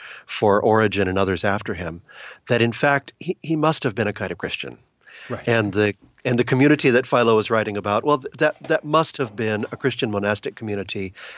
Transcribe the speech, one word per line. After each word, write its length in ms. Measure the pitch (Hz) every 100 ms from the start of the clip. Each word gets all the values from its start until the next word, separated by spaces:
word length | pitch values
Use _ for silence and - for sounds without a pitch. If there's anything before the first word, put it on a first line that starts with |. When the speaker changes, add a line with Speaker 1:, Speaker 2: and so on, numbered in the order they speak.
| - - -
Speaker 1:
for 340 | - 107 101
Origen 480 | 113 110 107 98 92
and 100 | 95
others 240 | 95 90
after 300 | 110 98 -
him 280 | 87 87 85 _ - - - -
that, 140 | 120
in 100 | 117
fact, 400 | 113 147 139 - -
he, 160 | 147 -
he 160 | 147 160
must 260 | 156 160
have 120 | 131 107
been 120 | 104
a 60 |
kind 180 | - 95
of 60 | 104
Christian." 400 | 101 - - - _ _ - - -
Speaker 2:
Right. 180 | 117 -
Speaker 1:
And 260 | 117 104
the, 200 | 98 104 101 - _ 131
and 120 | 120
the 40 |
community 460 | 120 131 143 147 139
that 160 | 120 127
Philo 320 | 127 117 110
is 120 | 104
writing 280 | 113 107 104
about, 260 | 101 104
well, 140 | 139 147
th-, 160 | 127 -
that, 240 | 151 -
that 200 | 131 165
must 340 | 147 156 160 -
have 180 | 127 101
been 300 | 110 107 123
a 60 | -
Christian 340 | 135 117 117
monastic 440 | 101 101 104 - -
community 580 | 110 101 92 107 95 - -